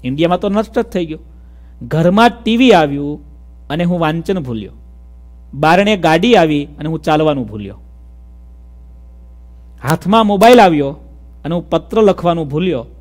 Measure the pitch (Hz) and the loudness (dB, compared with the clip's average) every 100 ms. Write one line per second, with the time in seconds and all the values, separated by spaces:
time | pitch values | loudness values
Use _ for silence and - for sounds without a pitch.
0 | 127 139 170 180 208 202 226 247 226 190 | -8 -2 -2 0 -2 -4 -4 -6 -6 -6
1 | 165 160 - - - - - - 120 151 | -8 -12 -18 -20 -20 -20 -20 -20 -6 0
2 | 170 202 233 233 220 233 254 185 151 143 | 2 4 2 0 -4 2 4 4 2 -4
3 | 143 151 - - - - - 156 175 175 | -8 -10 -16 -20 -20 -20 -10 -4 -2 -2
4 | 160 165 160 190 127 113 95 - - - | -2 -4 -6 -6 -6 -10 -12 -18 -20 -20
5 | - - - - - 139 156 180 202 208 | -20 -20 -20 -20 -18 -4 0 2 2 0
6 | 165 165 226 220 160 147 143 - 151 160 | 0 0 2 2 2 -2 -6 -10 -8 -6
7 | 160 156 156 139 107 104 98 95 - - | -2 0 0 -2 -6 -12 -14 -16 -20 -20
8 | - - - - - - - - - - | -20 -20 -20 -20 -20 -20 -20 -20 -20 -20
9 | - - - - - - - - - 165 | -20 -20 -20 -20 -20 -20 -20 -10 -4 -2
10 | 170 220 214 202 226 247 190 151 139 143 | 2 2 2 4 6 8 6 2 -2 -8
11 | - - - - 143 170 165 165 - 214 | -18 -20 -20 -14 -8 -8 -4 -6 -2 2
12 | 214 180 175 165 151 147 185 135 117 - | 2 2 -2 -4 -4 -4 -4 -6 -10 -20